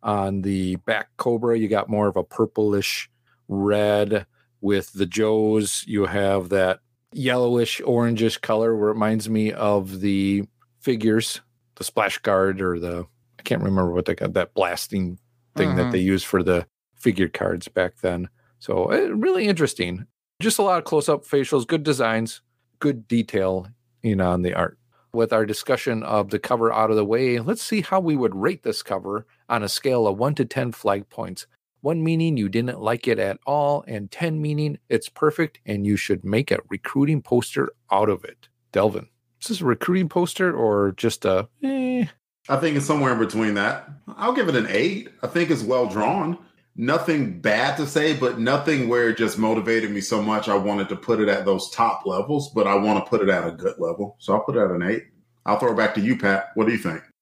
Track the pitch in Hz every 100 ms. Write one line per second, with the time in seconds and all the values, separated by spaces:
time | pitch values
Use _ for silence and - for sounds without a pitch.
0 | 113 104 98 98 95 98 92 92 - 110
1 | - _ - 117 120 117 107 104 98 104
2 | 104 95 87 - 110 - 107 101 95 -
3 | - _ _ _ _ 98 101 104 104 104
4 | 104 107 92 _ _ _ 98 98 92 95
5 | 95 95 107 110 107 107 101 - - 104
6 | 95 95 98 98 87 98 92 92 _ _
7 | _ - 131 123 123 120 117 - 123 120
8 | 117 113 113 - - 110 113 113 104 110
9 | 107 110 107 110 107 - 107 104 95 95
10 | 101 98 98 98 98 _ _ _ - 120
11 | 110 110 110 - _ _ _ _ - -
12 | 101 - - 98 95 95 95 85 87 87
13 | 90 _ _ _ - 120 98 95 90 87
14 | 90 87 98 92 87 - 92 87 - 101
15 | 92 90 _ _ _ - 92 90 87 92
16 | 92 95 - 98 87 87 85 _ _ _
17 | - 95 90 - 95 90 - - 90 -
18 | 95 87 90 _ _ _ - 92 90 -
19 | 381 214 277 381 208 175 151 - 87 90
20 | 113 _ _ _ 202 - 202 180 160 156
21 | 143 143 - 143 131 147 117 165 151 131
22 | 117 113 113 - _ _ _ _ 147 131
23 | 110 117 110 107 95 95 92 120 _ _
24 | 120 98 90 90 90 - 87 - _ _
25 | _ 117 113 113 107 107 - 127 - 113
26 | 76 107 98 104 - 120 113 110 110 110
27 | 104 113 131 120 117 226 - 214 180 190
28 | 170 147 120 95 101 165 - 104 - 98
29 | 92 104 110 _ _ 117 101 - 139 127
30 | 110 98 127 151 127 - 120 113 107 98
31 | 101 - 107 92 - _ _ _ 139 165
32 | 160 165 165 143 101 107 120 - 107 120
33 | - 117 98 98 - 143 143 143 - 110
34 | 101 - 170 156 151 147 151 143 _ 120
35 | - - 151 147 160 - - 104 101 101
36 | - 98 95 107 139 - - 101 - -
37 | 143 156 - 123 120 - 139 - _ 98
38 | 107 95 - - _ _ _ - 107 98
39 | - _ _ _ - 214 151 117 - 180
40 | 175 - 175 - 185 156 113 104 101 95
41 | 117 - 101 92 110 _ 269 269 254 254
42 | 196 - _ _ - 135 160 147 139 156
43 | 135 117 107 107 110 104 104 - - -
44 | - - 208 254 202 131 107 98 156 196
45 | - _ - 170 170 156 110 127 120 101
46 | 107 190 156 175 - _ _ - 117 160
47 | 165 156 117 87 107 107 135 143 143 160
48 | 151 143 127 120 113 143 143 147 120 120
49 | 117 113 113 - 110 113 101 113 110 101
50 | 98 110 104 107 107 101 98 101 98 95
51 | - 113 104 98 95 95 - - 113 98
52 | 98 92 104 147 135 110 101 101 104 101
53 | 82 113 98 92 82 82 92 - 85 82
54 | 101 - - 107 - 120 98 87 87 113
55 | - _ _ _ - 107 123 107 107 -
56 | 104 127 101 98 - - 110 117 92 80
57 | - _